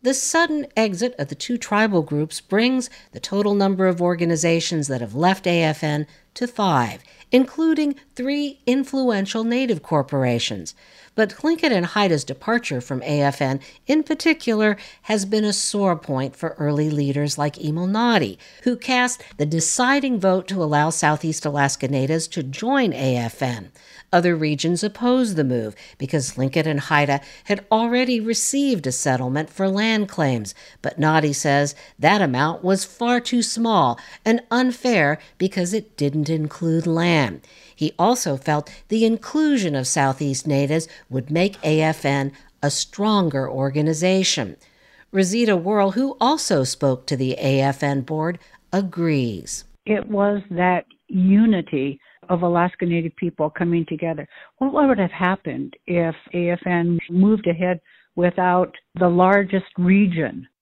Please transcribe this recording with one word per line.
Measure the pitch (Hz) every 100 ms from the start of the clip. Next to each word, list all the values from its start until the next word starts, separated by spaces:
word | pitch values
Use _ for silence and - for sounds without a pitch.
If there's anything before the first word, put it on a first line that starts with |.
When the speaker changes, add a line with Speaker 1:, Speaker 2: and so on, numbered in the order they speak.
Speaker 1:
The | 247
sudden | 262 - 330 339 302 277
exit | - 220 180 240 247
of | 139
the |
two | 143 - 240
tribal | - 208 220 190
groups | 147 147 156 -
brings | - 196 240 262 247 - -
the | -
total | - 196 208
number | 202 196 190 190
of | 175
organizations | 175 175 170 165 165 165 160 170 139
that | 131
have | 117
left | 113 175 190 -
A | 170
F | 160 151
N | 156 147 151 - _
to | - 240
five, | - 196 147 117 87 _ - -
including | 247 262 - 320 311 294 277 _
three | - 254 285 294 277 -
influential | 254 269 269 254 208 196 226
Native | 226 233 262 185
corporations. | - 156 135 139 127 120 - 101 80 - _ - -
But | - 214
Tlingit | - 302 330 330
and | 214 175
Haida's | - 202 160
departure | - 135 - 233 240 131
from | 123 131
A | 127 147
F | 139 139
N, | 139 135 - - -
in | 302
particular, | 302 320 - 311 - 220 214 202 - -
has | - 214 196
been | 214
a | 214
sore | 202 - 208 196 165
point | - 131 135 -
for | 165 -
early | 147 147 151
leaders | 147 143 139 147 143
like | 147 -
Emil | 151 156 180
Noddy, | 208 240 220 123 95 - -
who | - 240
cast | - 254 247 - - -
the | 151
deciding | 165 156 - 247 277 269 233
vote | 190 190 185
to | 196
allow | 156 147 151
Southeast | 160 160 151 165 156
Alaska | 151 147 139 - 131
Natives | 135 135 160 160
to | -
join | 135 135 226 277 240
A | 131 135 123
F | 117 -
N. | 127 117 87 _ - - -
Other | 175 175 170
regions | 156 147 160 175
opposed | 208 202 240 254 240
the | 175
move | 139 123 110 104 - -
because | 135 156 131
Tlingit | - 135 165
and | 156 147
Haida | - 151 143 139 - -
had | - 202 -
already | 220 233 247 254 240
received | 220 226 - 277 277 233 139
a |
settlement | 127 - 127 127 135 156
for | - 190
land | 190 220 220 202
claims. | - 147 123 101 - - -
But | 143 -
Noddy | 156 160 151
says | 139 151 139 143 - - _
that | 151 208
amount | 175 123 151 160
was | 180 190
far | - - 233 247
too | 240 247
small | 233 - 233 208 135 117 - -
and | - 233 -
unfair | 240 254 240 254 226 143 151 - _
because | 190 202 175
it | 214 214 -
didn't | 143 147 147
include | 160 151 - 170 160 165
land. | 165 170 165 123 82 _ - -
He | _ 151 -
also | 180 240 - 139
felt | 147 151 147 - -
the | 220
inclusion | 226 226 - 302 311 277 185
of | 139 127
Southeast | - 139 131 143 131 -
Natives | 139 139 160 160 - _
would | 131 127
make | 156 190 196
A | 156 156
F | 156 160
N | 143 139 139 139 - _
a | 143
stronger | - - - 208 208 175 139 131
organization. | 127 139 139 151 160 180 190 185 - 107 76 _ _ _ _ _
Rosita | 196 190 214 233 190
Worrell, | 170 214 196
who | 196 269 -
also | 233 311 - 160
spoke | 127 - 143 127 -
to | 135
the | 131
A | 131 139 135
F | 139 135
N | 143 139
board, | 127 156 160 175 _ - _
agrees. | 185 196 165 170 147 120 98 64 - - _
Speaker 2:
It | - 214 -
was | 208 202 202 190
that | 175 180 180 - _ _
unity | 190 185 196 226 202 165 147 135 135 _ _ -
of | 180
Alaska | 175 175 175 -
Native | 180 170 165
people | - 175 - 156
coming | - 175 170 160
together. | 156 165 156 147 - - _
What | 262 269 285
would | 247
have | 180
happened | - 180 190 - 127 143 - -
if | 170 165 165 -
A | 175 175
F | 175 -
N | 175 170 170 -
moved | 175 196 214 208
ahead | 165 180 175 _ _ _ -
without | 175 175 180 180 180 - _ -
the | 180
largest | 175 185 202 196 196 - -
region? | 180 196 202 170 139 - 127 _